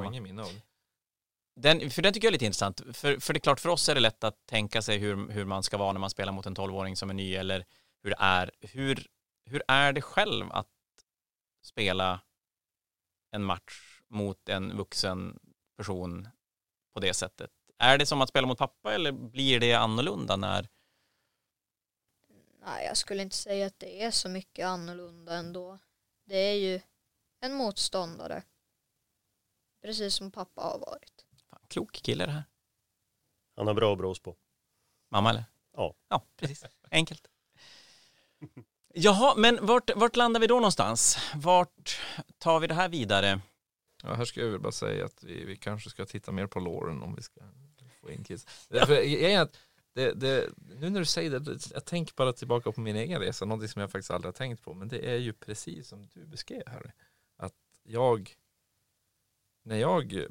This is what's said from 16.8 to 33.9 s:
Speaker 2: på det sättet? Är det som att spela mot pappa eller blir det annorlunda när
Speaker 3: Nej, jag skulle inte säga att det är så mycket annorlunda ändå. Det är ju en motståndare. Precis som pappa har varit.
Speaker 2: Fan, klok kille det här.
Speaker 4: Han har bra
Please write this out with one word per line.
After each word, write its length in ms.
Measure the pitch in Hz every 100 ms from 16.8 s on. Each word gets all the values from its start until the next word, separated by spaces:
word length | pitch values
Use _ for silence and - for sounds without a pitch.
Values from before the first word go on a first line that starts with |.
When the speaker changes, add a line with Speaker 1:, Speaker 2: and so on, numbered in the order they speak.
| _
Speaker 2:
på 60 | -
det 140 | 95
sättet? 380 | 90 90 - - _ _ -
Är 200 | 123 139
det 80 | 143
som 160 | 143
att 80 | 131
spela 180 | 143 127
mot 100 | 127
pappa 360 | 135 _ 208
eller 180 | - 156
blir 480 | 131 120 123 135 120
det 140 | 120
annorlunda 640 | 117 113 113 151 202 120 98
när 320 | 98 95 110 _ _ _ _ _ _ _ _ _ _ _ _ _ _ _ _ 208 _ _ -
Speaker 3:
Nej, 200 | - -
jag 120 | 226
skulle 240 | - 196
inte 120 | 196 -
säga 300 | - 196 196
att 140 | -
det 240 | 190 180
är 80 | 226
så 180 | 220 185
mycket 360 | 185 190 - 185
annorlunda 720 | 180 170 175 175 170 165 170
ändå. 440 | 170 180 180 190 _ _ _ _ -
Det 120 | 190
är 160 | 202
ju 280 | 208 190 185 - _ _ _ _ _
en 140 | 254
motståndare. 920 | 277 226 - - 190 170 165 165 - - _ _ _ _ _ _ _ _ _ _ _ _ _
Precis 320 | 208 214 202 196
som 160 | 196
pappa 300 | 208 185 -
har 180 | 165 -
varit. 460 | - - - _ _ _ _
Speaker 2:
Fan, 100 | - -
klok 240 | - -
kille 340 | - - 117 90
det 60 |
här. 120 | 147 - _ _ _ _ _ _ _ _ _ _ -
Speaker 4:
Han 120 | 107
har 60 |
bra 180 | 104 110